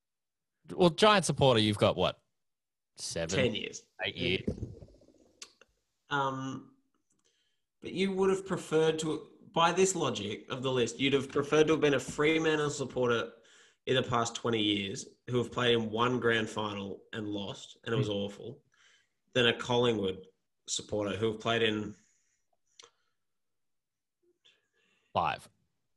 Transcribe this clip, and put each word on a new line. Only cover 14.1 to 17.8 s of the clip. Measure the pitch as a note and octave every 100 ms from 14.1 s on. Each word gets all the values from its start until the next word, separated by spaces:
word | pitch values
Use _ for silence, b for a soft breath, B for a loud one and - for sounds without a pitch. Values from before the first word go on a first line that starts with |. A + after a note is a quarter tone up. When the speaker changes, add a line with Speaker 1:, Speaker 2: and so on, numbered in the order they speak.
| A#2+ A2+
Speaker 2:
twenty | - B2 A2+
years | G#2+ G2+ G2 A#2 - - -
who | B2
have | A2+
played | - B2
in | A#2 A2
one | A2 A#2+ B2
grand | A#2 A2+ A2
final | A2 G#2+ G2+ G2 F#2+ -
and | A2+ G#2
lost, | G2+ G2 C#3+ - -